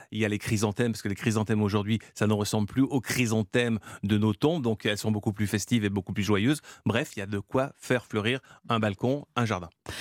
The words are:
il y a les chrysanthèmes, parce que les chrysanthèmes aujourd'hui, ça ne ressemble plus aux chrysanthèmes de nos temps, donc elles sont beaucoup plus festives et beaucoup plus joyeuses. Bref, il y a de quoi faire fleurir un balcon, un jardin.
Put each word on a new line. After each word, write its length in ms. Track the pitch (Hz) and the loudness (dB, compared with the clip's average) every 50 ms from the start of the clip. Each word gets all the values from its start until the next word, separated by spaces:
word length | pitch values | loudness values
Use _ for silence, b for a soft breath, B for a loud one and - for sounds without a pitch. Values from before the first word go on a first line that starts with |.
| B B | B B
il 80 | - 107 | -4 -2
y 60 | 110 | 0
a 40 | 104 | 0
les 80 | 104 101 | 0 -2
chrysanthèmes, 540 | - - 117 104 110 107 101 - 123 120 | -2 -2 0 0 0 0 0 0 0 -2
parce 100 | 110 - | -2 -2
que 60 | - 104 | -4 -6
les 80 | 98 | -6
chrysanthèmes 480 | - - 120 104 110 107 101 110 107 107 | -2 0 0 0 2 0 0 0 2 2
aujourd'hui, 340 | 101 98 107 101 101 113 110 B B B | 2 0 0 0 0 -2 -2 B B B
ça 140 | - 110 107 | 0 2 2
ne 60 | 107 | 2
ressemble 340 | 104 104 - - 110 104 98 | 2 0 0 0 0 -2 0
plus 160 | - 127 135 | 0 0 0
aux 180 | 131 143 135 | 2 0 -2
chrysanthèmes 760 | - - - 123 127 113 113 113 107 - - 123 120 120 113 101 B B B B - | -2 -2 0 0 0 2 2 0 0 0 0 0 2 2 0 -4 B B B B -2
de 160 | 101 107 104 | 0 2 4
nos 140 | 104 110 104 | 4 2 2
temps, 240 | - - 147 170 175 | 2 2 2 2 2
donc 260 | 127 117 110 104 - | 0 -2 -2 0 0
elles 140 | 110 104 104 | -2 -2 0
sont 100 | - 113 | 0 -2
beaucoup 220 | 107 104 - 113 101 | -2 0 0 -2 -2
plus 140 | 104 104 98 | 0 -2 0
festives 360 | - 104 - - 120 120 104 | 0 -2 0 0 0 2 2
et 60 | 101 | 2
beaucoup 240 | 98 101 92 - 95 | 0 0 -2 -2 -4
plus 80 | 104 | -2
joyeuses. 400 | 101 95 104 98 101 127 151 147 B B B B B | 2 2 2 4 4 2 2 0 B B B B B
Bref, 280 | - 101 117 151 - - | 0 0 0 -2 -2 -6
il 40 | - | -8
y 40 | 98 | -6
a 20 | |
de 140 | 98 104 101 | -4 -4 -6
quoi 320 | 98 - - 131 131 143 - _ | -4 -2 0 0 0 0 -4 _
faire 280 | - - 131 123 - | -2 -2 0 0 0
fleurir 340 | - - 107 101 113 127 131 b b b b b - | -2 -4 -2 0 0 -2 -2 b b b b b 0
un 100 | 120 113 | 0 2
balcon, 460 | 107 107 98 - - 120 135 147 139 - _ | 2 0 0 0 -2 -2 -2 -2 -6 -4 _
un 100 | - 120 | 0 0
jardin. 240 | 107 107 92 87 82 - _ _ B B B | 0 0 -2 -4 -10 -16 _ _ B B B